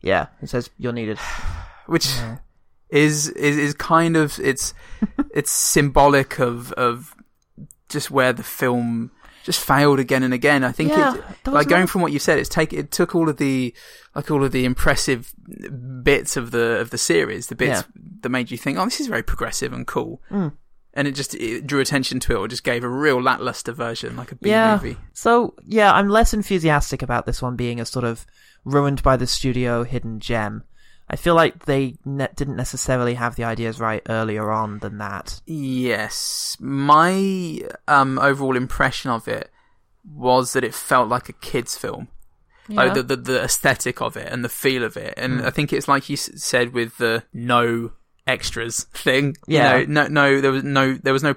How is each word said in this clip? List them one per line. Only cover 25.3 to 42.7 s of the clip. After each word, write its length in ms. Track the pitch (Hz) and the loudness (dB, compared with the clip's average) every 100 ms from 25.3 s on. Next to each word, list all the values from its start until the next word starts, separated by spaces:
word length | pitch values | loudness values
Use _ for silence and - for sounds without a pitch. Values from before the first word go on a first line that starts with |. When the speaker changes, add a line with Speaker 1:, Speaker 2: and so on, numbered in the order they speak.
| 233 233 - - | 4 4 -6 -2
Speaker 1:
yeah, 280 | 220 208 | 4 6
I'm 160 | - 202 | 6 6
less 240 | 208 226 | 4 4
enthusiastic 680 | 214 202 190 160 147 - - | 2 0 2 4 2 2 -4
about 240 | 120 120 - | -2 -4 -2
this 160 | 120 | -4
one 140 | 127 120 | -4 -4
being 240 | 123 120 | -4 -4
a 60 | 113 | -6
sort 200 | 131 120 | -2 -2
of 200 | 117 - _ _ _ - | -4 -10 _ _ _ 0
ruined 360 | 143 143 139 | 2 2 2
by 140 | - 131 | 4 4
the 100 | 127 | 2
studio 580 | - 135 123 123 120 | -2 -2 0 0 -2
hidden 360 | 120 123 117 110 | -2 -4 -6 -10
gem. 440 | - 117 107 107 - - - - - | -4 -2 -2 -6 -14 -20 -20 -20 -10
I 40 | - | -4
feel 180 | 170 | 2
like 320 | 165 160 - - | 4 4 2 -2
they 300 | 139 135 - - | 0 0 -4 -8
ne-, 220 | 139 135 - | -4 -6 -4
didn't 200 | 143 117 | -6 -4
necessarily 600 | 123 131 - 131 123 123 | -6 -6 -2 0 0 -2
have 200 | 120 117 | -4 -4
the 80 | |
ideas 360 | 117 110 113 110 | -4 -4 -6 -4
right 240 | 113 110 - | -4 -4 -4
earlier 420 | 113 110 107 107 | -4 -2 -4 -2
on 260 | 110 110 104 | -2 -2 -6
than 220 | 104 104 | -10 -10
that. 420 | 104 101 - - - | -10 -10 -12 -14 -10
Speaker 2:
Yes. 1080 | 160 135 127 127 107 107 - - - - - | -8 -4 -2 0 -2 -4 -6 -6 -6 -8 -8
My, 1040 | 80 139 143 151 170 190 196 190 175 151 - - - | -6 -4 4 6 6 2 0 -2 -6 -8 -12 -12 0
um, 320 | 147 135 131 | 2 4 2
overall 360 | 139 135 135 127 | 2 2 0 0
impression 540 | 127 - 135 - 135 | -2 0 0 0 -4
of 180 | 117 - | -4 -4
it 220 | 113 - _ _ _ _ _ - | -8 -8 _ _ _ _ _ -20
was 480 | 147 127 127 123 | -4 2 4 4
that 100 | 131 | 0
it 120 | 120 - | -2 -6
felt 340 | - 131 113 | 0 2 4
like 180 | 120 - | 0 -4
a 60 | |
kid's 420 | - - 131 123 - | -16 -6 -6 -4 -8
film. 340 | - - - - - _ _ _ | -8 -10 -12 -16 -20 _ _ _
Like, 220 | - | -8